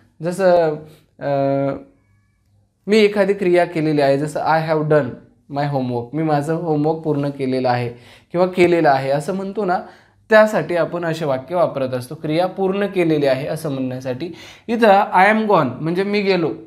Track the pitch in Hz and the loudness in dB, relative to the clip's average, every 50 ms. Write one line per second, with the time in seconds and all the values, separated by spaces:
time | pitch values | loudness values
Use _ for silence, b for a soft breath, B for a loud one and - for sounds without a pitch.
0 | b b _ _ 156 170 180 180 196 185 175 175 165 156 151 151 B B B B | b b _ _ -8 -8 -4 0 4 4 6 6 4 2 -2 -4 B B B B
1 | B B _ - 143 143 143 139 139 139 139 139 139 139 - - - _ _ _ | B B _ -8 -4 -2 0 0 0 0 0 0 -2 -2 -4 -6 -12 _ _ _
2 | _ _ _ _ _ _ _ _ _ _ _ _ _ _ _ _ _ 190 208 220 | _ _ _ _ _ _ _ _ _ _ _ _ _ _ _ _ _ 0 2 4
3 | 208 202 202 214 196 185 196 190 202 180 175 175 175 170 170 165 151 156 156 151 | 4 4 2 0 0 0 0 -2 0 2 2 2 2 0 -2 -2 -2 0 0 2
4 | 143 135 139 139 151 151 151 - - 131 156 160 156 156 160 156 151 151 156 151 | 2 2 2 0 -2 -4 -6 -4 0 0 0 0 0 0 -2 -2 0 2 2 2
5 | 135 120 113 - - _ _ _ _ _ 143 139 147 147 143 135 131 123 123 120 | 2 0 -8 -14 -20 _ _ _ _ _ -6 -4 -4 -2 -2 -2 -2 -2 -4 -6
6 | 120 120 - 151 160 160 151 147 143 156 160 160 170 165 156 151 147 156 160 160 | -6 -6 -6 -4 -2 0 0 0 0 -2 -4 -4 -2 -2 0 0 0 0 -2 -2
7 | 160 160 147 143 143 143 139 139 139 131 127 131 127 127 120 123 120 117 117 B | -2 -2 -2 -2 -2 -4 -4 -4 -4 -2 -2 0 0 0 0 0 -2 -6 -8 B
8 | B B B B B B - 170 185 185 185 190 180 175 170 170 160 151 135 131 | B B B B B B -2 0 0 0 2 2 4 4 4 4 4 4 4 2
9 | 135 135 139 143 147 - 190 190 196 196 190 220 208 185 180 208 - B B B | 2 0 -2 -2 -2 -4 -6 -6 -6 -6 -6 -4 -2 -2 -2 -2 -4 B B B
10 | B B B B _ _ 220 214 214 214 220 190 151 - 170 170 160 156 160 175 | B B B B _ _ 6 6 6 6 2 -2 -2 -2 0 -2 -2 -2 -4 -4
11 | 175 165 160 156 165 147 131 127 131 - 175 180 165 135 - 139 131 127 127 123 | -4 -4 -4 -4 -2 -2 -2 -2 -4 -4 0 0 0 0 0 -4 -4 -4 -4 -6
12 | 123 - 160 151 - 151 151 165 180 185 185 - 196 190 180 202 202 190 190 185 | -8 -8 -14 -10 -6 -4 -2 0 0 -2 -2 -2 -2 -2 0 -2 -4 -2 0 0
13 | 175 160 156 147 139 135 131 127 143 160 170 151 - 156 135 135 131 131 127 131 | 0 2 2 2 2 2 0 0 -2 -6 -8 -6 -6 -6 -4 -4 -4 -6 -6 -8
14 | 131 131 127 127 160 180 170 B B B B B B B 233 220 233 220 196 196 | -6 -8 -8 -6 -8 -10 -12 B B B B B B B -2 2 4 6 6 4
15 | 208 208 - 185 190 202 220 220 220 208 208 170 151 123 117 - 151 160 175 180 | 4 2 4 4 4 6 4 2 2 2 2 2 2 0 -4 -6 -6 -4 -2 -2
16 | 196 202 202 208 202 190 190 180 160 139 110 - - | -2 -2 -2 -2 0 0 0 0 0 -2 -4 -6 -14